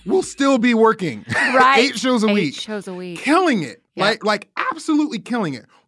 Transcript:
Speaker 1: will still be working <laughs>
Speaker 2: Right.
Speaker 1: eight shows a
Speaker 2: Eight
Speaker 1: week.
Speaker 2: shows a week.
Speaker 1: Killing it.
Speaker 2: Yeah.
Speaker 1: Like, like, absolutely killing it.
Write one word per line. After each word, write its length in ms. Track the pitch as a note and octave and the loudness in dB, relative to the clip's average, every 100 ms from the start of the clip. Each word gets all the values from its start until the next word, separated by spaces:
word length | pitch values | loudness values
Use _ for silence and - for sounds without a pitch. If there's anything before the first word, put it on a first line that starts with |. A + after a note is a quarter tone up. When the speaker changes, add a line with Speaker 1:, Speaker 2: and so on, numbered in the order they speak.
| F3+ | -2
Speaker 1:
will 180 | F#4+ | -2
still 340 | - - C#4 C4+ | -2 -2 2 2
be 160 | B3 | 2
working 520 | A3+ A3 A3 E3+ G#2+ - | 4 4 2 -4 -6 -6
<laughs> 60 | - | -2
Speaker 2:
Right. 440 | - B3+ B3+ C4+ | 0 4 4 4
Speaker 1:
eight 200 | C4+ A#3+ | 2 0
shows 240 | B3+ B3 | 0 2
a 40 | G#3+ | 2
Speaker 2:
Eight 40 | |
Speaker 1:
week. 220 | G#3 D#3 - | 0 0 -4
Speaker 2:
shows 320 | - G#3+ F#3+ | -10 -12 -10
a 60 | |
week. 260 | F3+ F3+ E3+ | -12 -12 -8
Speaker 1:
Killing 440 | B3+ E4 F4+ A3+ | 0 2 2 0
it. 200 | C3+ B2+ _ - | -4 -10 _ -2
Speaker 2:
Yeah. 100 | G3 | -2
Speaker 1:
Like, 180 | A3 | 0
like, 260 | G#3 G#3 - - B4+ | -2 -4 -4 -6 -6
absolutely 480 | E4 - D4+ D4+ G#3+ | -4 0 0 0 -4
killing 340 | - A#3+ F3 B2 | -6 -4 -4 -6
it. 100 | - _ | -14 _